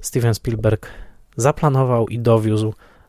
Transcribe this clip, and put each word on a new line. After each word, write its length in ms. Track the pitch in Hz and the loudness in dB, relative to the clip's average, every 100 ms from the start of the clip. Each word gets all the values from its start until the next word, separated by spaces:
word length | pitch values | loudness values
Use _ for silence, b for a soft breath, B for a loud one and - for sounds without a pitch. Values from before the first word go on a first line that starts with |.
Steven 340 | - 135 117 | -6 -2 0
Spielberg 540 | 110 - 113 110 104 - B B B - - | 0 -4 -2 0 -2 -4 B B B -16 -2
zaplanował 720 | 120 151 156 135 131 120 110 | 0 2 0 2 2 0 0
i 100 | 117 | -2
dowiózł 560 | 117 113 110 107 110 107 b b | 2 2 2 0 -2 -6 b b